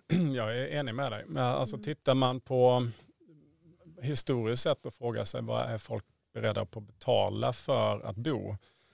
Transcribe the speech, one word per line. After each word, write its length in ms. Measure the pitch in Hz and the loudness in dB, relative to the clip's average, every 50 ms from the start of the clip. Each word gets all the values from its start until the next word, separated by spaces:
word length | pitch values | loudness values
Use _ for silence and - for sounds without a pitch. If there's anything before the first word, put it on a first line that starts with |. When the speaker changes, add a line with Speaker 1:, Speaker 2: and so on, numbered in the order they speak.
| - - | -4 0
Speaker 1:
<clears throat> 260 | 160 185 175 147 135 | 2 2 2 2 0
jag 220 | 123 110 107 117 123 | 0 -2 -2 -2 -2
är 80 | 131 | -4
enig 280 | 151 151 147 143 123 113 | -4 -4 -4 -4 -4 -4
med 180 | 131 139 127 | -4 -4 -4
dig. 120 | 107 107 - | -4 -6 -8
Men, 180 | - 156 139 127 | -6 -2 0 2
alltså, 320 | 123 127 - 131 110 143 | 2 2 0 0 -2 -4
Speaker 2:
Mm. 80 | 120 107 | -6 -6
Speaker 1:
tittar 300 | 147 156 - - 139 131 | -6 -8 -2 2 4 4
man 260 | 131 135 127 127 127 | 6 4 2 2 0
på 480 | - - 135 127 123 127 123 123 123 117 110 - - - _ _ _ - 160 151 _ _ _ _ _ - - _ - - - - | -4 0 4 6 6 6 6 6 2 0 -4 -8 -16 -20 _ _ _ -20 -20 -20 _ _ _ _ _ -20 -20 _ -20 -20 -14 -8
historiskt 600 | 123 139 147 123 - - 135 120 110 110 120 123 | -6 -2 -2 -2 0 0 0 0 0 0 0 0
sett 240 | - 160 139 - - | 2 0 0 -2 -4
och 80 | 131 - | -14 -12
frågar 300 | - 120 120 113 110 107 | -8 -6 -4 -4 -4 -4
sig 180 | 98 - 123 | -4 -4 -4
vad 200 | 117 113 117 117 120 123 | -4 -2 -2 -2 -2 -2
är 80 | 113 107 | -4 -8
folk 260 | - - 113 107 - _ _ _ _ _ - | -8 -6 -8 -8 -8 _ _ _ _ _ -8
beredda 300 | 113 110 110 104 101 101 | -2 -2 0 0 0 -2
på 140 | - - 110 | -4 -8 -14
att 80 | 104 | -14
betala 680 | - - - - 131 120 104 98 98 104 104 117 123 | -14 -16 -6 0 2 4 4 4 2 0 0 -2 -2
för 480 | 120 - - - 135 117 107 107 104 104 | -2 -4 -2 0 0 2 2 2 0 -2
att 160 | - 113 95 | -4 -8 -8
bo, 400 | 101 120 156 143 107 98 98 101 - _ _ _ _ _ _ | -6 -4 -2 -2 -2 -4 -6 -8 -10 _ _ _ _ _ _